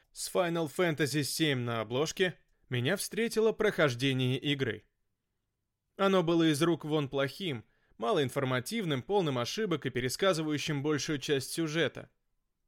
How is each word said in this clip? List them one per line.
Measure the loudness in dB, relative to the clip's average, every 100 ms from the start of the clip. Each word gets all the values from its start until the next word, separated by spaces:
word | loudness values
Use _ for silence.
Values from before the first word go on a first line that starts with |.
| _
с | -12 -4
Final | 0 0 0 -2
Fantasy | 2 2 2 0 0
семь | -2 0 0 0
на | -2 -2
обложке | -2 -2 -2 0 -2 -2 _ _ -6
меня | -2 0 -2
встретило | -4 -2 -2 2 2
прохождение | 2 2 4 2 2 0 2 0 0
игры. | 0 0 -2 -4 -12 _ _ _ _ _ _ _ _ _ _ 0
Оно | 4 4
было | 4 4 4
из | 4
рук | 2 0 0
вон | -2 0
плохим, | 0 -2 -2 -6 -6 -10 _ _ -6
малоинформативным, | 0 2 2 0 0 -2 -2 -4 -2 -2
полным | 0 0 2 0
ошибок | -2 -4 -2 -2 -2
и |
пересказывающим | -4 -4 0 2 2 0 -2 -2 -2
большую | 0 -2 -2 -4
часть | 0 -2 -2
сюжета, | -4 -2 0 -2 -2 -14 _ _ _ _ _